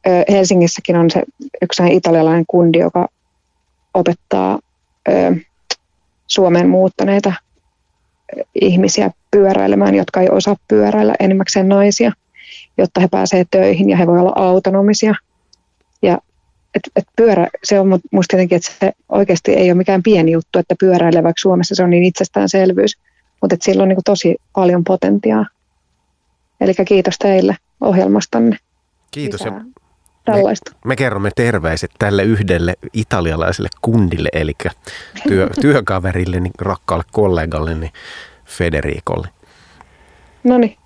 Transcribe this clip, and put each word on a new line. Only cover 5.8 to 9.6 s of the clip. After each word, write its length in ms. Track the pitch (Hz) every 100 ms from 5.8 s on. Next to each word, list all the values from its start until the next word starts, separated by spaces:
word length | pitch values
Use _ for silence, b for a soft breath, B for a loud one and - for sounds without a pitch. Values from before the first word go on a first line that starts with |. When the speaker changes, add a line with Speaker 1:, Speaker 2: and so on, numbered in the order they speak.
| _ _ _ _ _
Speaker 1:
Suomeen 420 | - 185 175 175
muuttaneita 640 | 185 190 - 196 196 202 175 _ _ _ _ _ _ _ _ - - - -
ihmisiä 500 | 190 180 196 - 196 - _
pyöräilemään, 640 | 208 196 190